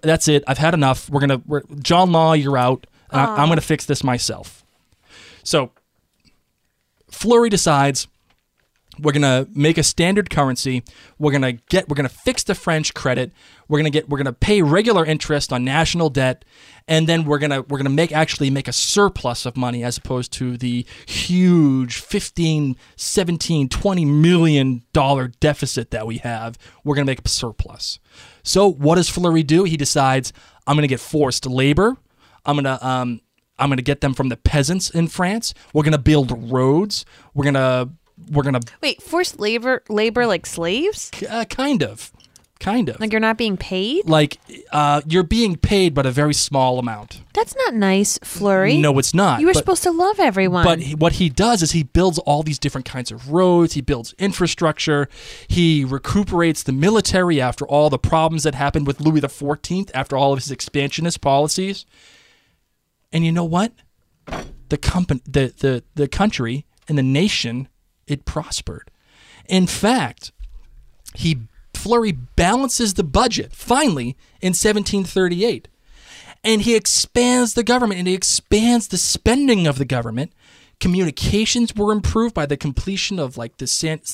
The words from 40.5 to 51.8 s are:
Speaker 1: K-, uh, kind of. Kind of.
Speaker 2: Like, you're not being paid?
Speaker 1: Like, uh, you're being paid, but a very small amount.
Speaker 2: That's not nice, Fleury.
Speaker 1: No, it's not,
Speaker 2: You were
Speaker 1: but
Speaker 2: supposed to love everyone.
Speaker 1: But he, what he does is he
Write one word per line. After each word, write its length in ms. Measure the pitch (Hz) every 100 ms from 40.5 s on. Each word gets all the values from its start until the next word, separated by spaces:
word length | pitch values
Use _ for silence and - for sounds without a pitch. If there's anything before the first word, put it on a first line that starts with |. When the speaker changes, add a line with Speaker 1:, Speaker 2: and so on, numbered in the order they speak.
| - 165 220 370 415 -
Speaker 1:
K-, 160 | - -
uh, 160 | 226 220
kind 380 | - 277 240
of. 280 | 113 104 - _ _ _ _ -
Kind 280 | - 240 185
of. 100 | -
Speaker 2:
Like, 140 | 220
you're 80 | 220
not 160 | 220 226
being 180 | 226 185
paid? 540 | - 185 208 330 175
Speaker 1:
Like, 280 | 156 147 - _ - -
uh, 280 | 147 147 147 147
you're 160 | 175
being 320 | 170 226 226 156
paid, 380 | - 202 180
but 120 | 139 135
a 60 |
very 220 | 123 147
small 440 | 147 - 139 131 127
amount. 440 | 120 107 110 - -
Speaker 2:
That's 220 | - 453 539
not 180 | 508
nice, 440 | 233 196 190 208 -
Fleury. 560 | - 170 202 190 190 170
Speaker 1:
No, 220 | 151 135
it's 140 | 135
not, 260 | 165 196 123
Speaker 2:
You 80 | 330
were 60 |
Speaker 1:
but 60 | 339
Speaker 2:
supposed 240 | - 359
to 80 | 359
love 280 | 330 370 403
everyone. 460 | 302 190 190 180 170
Speaker 1:
But 140 | 165
he, 120 | 135
what 200 | 151 165
he 160 | - 175
does 320 | 131 214 226
is 100 | 160
he 120 | 170